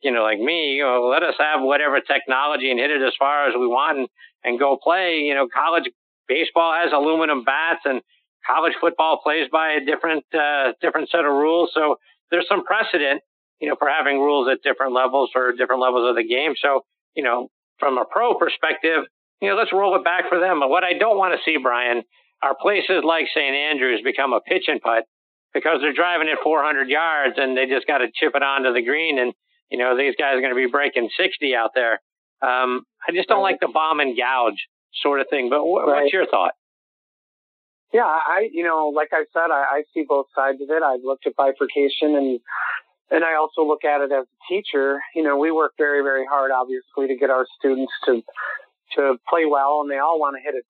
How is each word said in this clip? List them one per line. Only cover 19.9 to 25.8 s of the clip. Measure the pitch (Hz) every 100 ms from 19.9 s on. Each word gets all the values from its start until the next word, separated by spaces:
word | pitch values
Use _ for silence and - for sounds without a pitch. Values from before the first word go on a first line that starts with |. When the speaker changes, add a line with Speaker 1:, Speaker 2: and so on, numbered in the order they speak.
| 185
Speaker 1:
it |
back | 170 180 175
for | 175
them. | 185 160
But | 135
what | 170
I | 180 160
don't | 220 202
wanna | 185 175 -
see, | 151
Brian, | 127 120 123 120 - _ _ -
are | 139 135
places | 190 202 - 180
like | 151 165 160
Saint | 165 139 139
Andrews | 151 143 131 110
become | 123 - 135
a | 117
pitch | - 185 -
and | 147
putt | 113 113 - _ _ _ _
because | 143 156
they're | 160